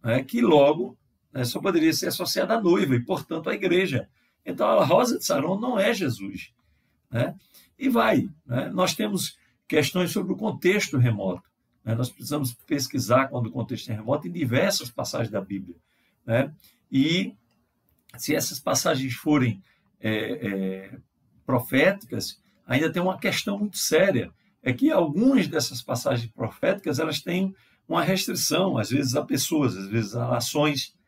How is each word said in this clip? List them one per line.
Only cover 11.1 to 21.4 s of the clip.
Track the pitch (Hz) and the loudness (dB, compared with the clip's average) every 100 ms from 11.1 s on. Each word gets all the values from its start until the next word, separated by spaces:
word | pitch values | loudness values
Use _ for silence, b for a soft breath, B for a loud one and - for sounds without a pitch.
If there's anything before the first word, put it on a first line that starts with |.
| 104 95 90 _ _ _ _ | 2 -4 -6 _ _ _ _
né? | - 113 | -6 -2
Nós | 127 | -4
precisamos | - - 147 131 - _ | -6 -6 -4 -4 -6 _
pesquisar | 143 - 127 107 127 131 | -4 -2 -4 2 2 2
quando | 123 113 | -2 -4
o | |
contexto | 131 107 113 - | -4 -6 -8 -6
é | 107 | -8
remoto | 107 - - | -2 -4 -4
em | |
diversas | 123 135 123 196 - 120 | -4 0 2 2 0 -4
passagens | - - - 113 | -8 -6 -4 -4
da | 104 | -4
Bíblia, | 92 98 87 87 _ _ _ _ - | -6 -10 -10 -18 _ _ _ _ -2
né? | 117 139 - b b _ | 0 0 -6 b b _
E | 131 147 180 196 - _ _ _ _ _ _ _ - | 2 4 2 -2 -8 _ _ _ _ _ _ _ -12
se | - 156 | -2 -2
essas | - - | -2 -6
passagens | - 135 180 139 131 | -2 0 0 0 -2
forem, | 120 160 147 123 - b b b _ | -4 2 2 2 -2 b b b _
é, | 110 | -4
é, | 107 107 107 110 98 95 95 98 - _ _ _ _ | -2 -2 -6 -4 -4 -4 -6 -12 -20 _ _ _ _